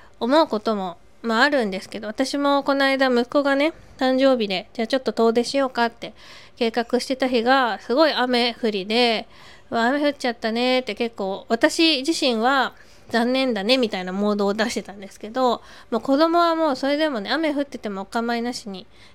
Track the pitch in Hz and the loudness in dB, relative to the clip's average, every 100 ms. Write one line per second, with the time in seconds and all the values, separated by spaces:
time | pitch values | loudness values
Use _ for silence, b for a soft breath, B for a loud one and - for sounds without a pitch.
0 | B B 233 302 311 208 226 208 185 - | B B 2 2 2 0 -2 -2 -4 -10
1 | - - 233 226 285 285 214 190 - 202 | -20 -10 -2 2 4 2 0 -4 -10 -12
2 | 214 220 269 285 285 277 277 277 269 269 | -8 -4 -2 0 2 2 2 2 2 2
3 | 269 240 247 294 277 277 302 - - - | 2 2 0 0 2 2 0 -2 -12 -4
4 | 262 262 269 254 208 185 - - 226 262 | 0 4 4 2 0 -4 -6 -6 -2 -2
5 | 240 214 226 226 240 277 262 240 233 - | -2 2 2 2 0 0 0 0 -2 -2
6 | 165 - B B B B 226 240 226 247 | -16 -16 B B B B -2 -2 -2 -2
7 | - 262 254 247 233 269 240 196 - 254 | -2 -2 0 2 2 2 2 -2 -2 2
8 | 311 220 254 247 240 226 226 208 196 226 | 2 2 0 0 0 -2 -4 -2 -2 0
9 | 240 214 - B B B B 233 233 285 | 2 0 -6 B B B B -2 0 2
10 | 294 285 254 226 226 226 254 254 254 202 | 0 -2 -4 -4 -4 -2 0 0 -2 -4
11 | 233 - 190 190 - 226 311 - 330 285 | -6 -4 -6 -6 -4 0 2 4 2 2
12 | 277 330 285 226 240 277 214 - B B | -2 0 0 2 2 2 0 -6 B B
13 | B 226 233 262 262 214 196 262 226 190 | B 0 2 0 0 0 2 2 0 -2
14 | 180 190 208 208 202 208 233 226 190 202 | -6 -2 0 0 0 0 -2 -4 -10 -14
15 | 196 - 214 247 254 220 B B B 226 | -18 -16 -8 -2 0 0 B B B -4
16 | 247 277 330 339 339 320 320 262 269 294 | 0 2 4 4 2 2 0 -2 -2 0
17 | 311 240 202 277 320 285 285 - 220 196 | -2 -2 -4 -2 -2 -2 -6 -8 -8 -8
18 | 196 233 233 233 240 247 208 190 - b | -6 -4 -4 -4 -4 -8 -12 -14 -16 b
19 | b | b